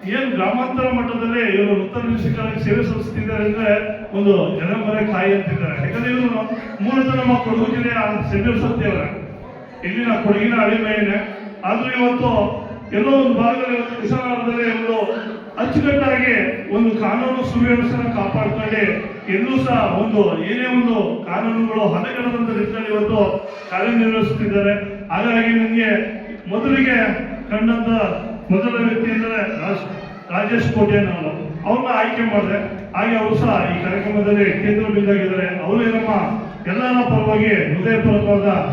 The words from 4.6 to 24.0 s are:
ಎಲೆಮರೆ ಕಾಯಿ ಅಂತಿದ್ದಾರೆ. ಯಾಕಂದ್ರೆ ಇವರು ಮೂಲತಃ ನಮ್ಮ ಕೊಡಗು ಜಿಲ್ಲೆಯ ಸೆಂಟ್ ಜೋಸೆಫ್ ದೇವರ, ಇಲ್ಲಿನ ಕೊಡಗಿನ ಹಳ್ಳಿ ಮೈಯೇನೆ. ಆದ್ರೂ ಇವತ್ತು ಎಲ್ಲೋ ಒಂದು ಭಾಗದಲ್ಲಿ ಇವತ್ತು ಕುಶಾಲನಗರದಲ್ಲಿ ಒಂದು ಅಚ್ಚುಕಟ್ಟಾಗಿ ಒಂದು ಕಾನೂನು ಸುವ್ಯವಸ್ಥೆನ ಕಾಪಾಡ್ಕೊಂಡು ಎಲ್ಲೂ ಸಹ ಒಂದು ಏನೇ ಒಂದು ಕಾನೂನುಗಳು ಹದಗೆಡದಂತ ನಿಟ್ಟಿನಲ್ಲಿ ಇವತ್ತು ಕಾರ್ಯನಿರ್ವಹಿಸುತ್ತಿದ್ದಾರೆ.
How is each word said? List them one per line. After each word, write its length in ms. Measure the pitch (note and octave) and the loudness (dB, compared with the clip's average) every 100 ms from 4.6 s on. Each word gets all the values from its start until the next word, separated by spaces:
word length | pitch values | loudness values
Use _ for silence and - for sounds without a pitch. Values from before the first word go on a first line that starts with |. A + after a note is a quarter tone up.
ಎಲೆಮರೆ 420 | E3 A3 G#3 A3 G#3+ | -2 -2 -2 0 0
ಕಾಯಿ 180 | F#3 F#3+ G3 | 0 2 2
ಅಂತಿದ್ದಾರೆ. 400 | - - D#3 - - | 0 -2 -2 -2 -4
ಯಾಕಂದ್ರೆ 260 | A#3 B3 B3 | -2 -2 0
ಇವರು 260 | B3 A3 G#3+ A3 - - G3+ | 0 0 -4 -6 -8 -4 0
ಮೂಲತಃ 300 | C4+ C4 B3+ | 2 2 2
ನಮ್ಮ 140 | B3 B3 A#3 | 2 2 2
ಕೊಡಗು 240 | A3+ A3+ C4 | 0 0 0
ಜಿಲ್ಲೆಯ 260 | A#3+ A#3 G#3 G#3 - | 0 0 0 -2 -2
ಸೆಂಟ್ 140 | G3+ A#3 | 0 2
ಜೋಸೆಫ್ 280 | A3 G#3+ A#3 | 0 0 0
ದೇವರ, 180 | A3 F#3 F#3+ - - - - - - - F3 | 0 -2 -4 -8 -12 -16 -16 -18 -18 -10 -6
ಇಲ್ಲಿನ 240 | A3 A#3 A3 G#3 | -2 0 0 2
ಕೊಡಗಿನ 300 | G#3 A3+ A#3 | 2 2 2
ಹಳ್ಳಿ 160 | G#3 A3 G#3+ | 2 2 0
ಮೈಯೇನೆ. 320 | G#3+ G3+ G#3 - - - - F#3 | 0 0 -2 -4 -10 -14 -8 -4
ಆದ್ರೂ 200 | A3+ B3+ - | -2 -2 0
ಇವತ್ತು 340 | B3 B3 B3 A3 G3+ - - - - G3+ | 0 2 0 2 0 -4 -10 -12 -4 0
ಎಲ್ಲೋ 140 | C4 C4+ | 4 4
ಒಂದು 140 | B3 A3 | 4 4
ಭಾಗದಲ್ಲಿ 340 | A#3 C4 B3+ A#3+ | 2 2 0 -2
ಇವತ್ತು 180 | A#3 A#3 | -4 -6
ಕುಶಾಲನಗರದಲ್ಲಿ 640 | G#3 B3+ B3 A#3+ A#3 A#3 A#3 A3+ | -2 -2 -2 -2 -2 0 -2 -2
ಒಂದು 200 | A3+ A3 G#3 A#3 - - - - | 0 0 0 -4 -6 -10 -12 -4
ಅಚ್ಚುಕಟ್ಟಾಗಿ 720 | B3 D4+ C#4 C#4+ C#4 B3+ B3 A#3+ B3 - G3 G3+ | 0 2 2 2 2 2 2 2 0 -4 -2 2
ಒಂದು 160 | A3+ A3 | 2 2
ಕಾನೂನು 420 | G3+ A3 B3+ B3+ B3 | 0 0 0 -2 -2
ಸುವ್ಯವಸ್ಥೆನ 540 | A#3+ A#3+ A#3+ A#3+ B3 A#3+ A3+ | 0 2 4 2 0 -2 -2
ಕಾಪಾಡ್ಕೊಂಡು 640 | G3 - G3+ G#3+ G#3+ G#3+ G3+ - - - - G3 | 0 0 0 -2 -2 0 0 -2 -6 -12 -4 -2
ಎಲ್ಲೂ 180 | B3 C4 B3+ | 0 0 2
ಸಹ 120 | A#3 G3+ F#3 | 2 2 0
ಒಂದು 200 | A3 G#3+ F#3 D#3+ E3+ | 0 4 2 2 -2
ಏನೇ 160 | A#3+ B3+ B3 | -2 0 2
ಒಂದು 180 | A#3 A3 G3 - - | 2 2 0 -2 -4
ಕಾನೂನುಗಳು 580 | F#3 A3+ A3+ A3+ G#3+ G3+ | -2 -2 0 0 2 2
ಹದಗೆಡದಂತ 560 | E3+ - - B3 A#3+ A#3 G#3 | 0 -2 -4 -4 -2 -2 0
ನಿಟ್ಟಿನಲ್ಲಿ 340 | - A3 G#3+ | -2 -4 -2
ಇವತ್ತು 260 | G#3+ G#3 G#3+ G3 - - - - | 0 2 2 2 0 -8 -12 -8
ಕಾರ್ಯನಿರ್ವಹಿಸುತ್ತಿದ್ದಾರೆ. 1000 | F#3 G#3+ A#3 | -2 0 2